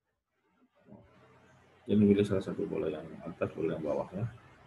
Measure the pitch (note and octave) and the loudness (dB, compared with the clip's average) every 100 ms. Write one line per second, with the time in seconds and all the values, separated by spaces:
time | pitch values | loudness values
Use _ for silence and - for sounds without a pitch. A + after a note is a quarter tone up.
0 | _ _ _ _ _ _ _ C#5+ - - | _ _ _ _ _ _ _ _ -20 -20
1 | - - - - - - - - - G2+ | -20 -20 -20 -20 -20 -20 -20 -12 2 6
2 | G2+ G2+ G2+ F#2+ F#2 F2+ F2 E2 D#2+ D#2 | 8 6 4 0 -2 -6 -4 -2 -4 -4
3 | E2 D#2 E2+ - - - E2 D#2 D2+ C#2 | -10 -14 -12 -6 -6 -2 -4 -4 -4 -4
4 | - F#2 A#2 - - - | -6 -6 -6 -8 -20 -20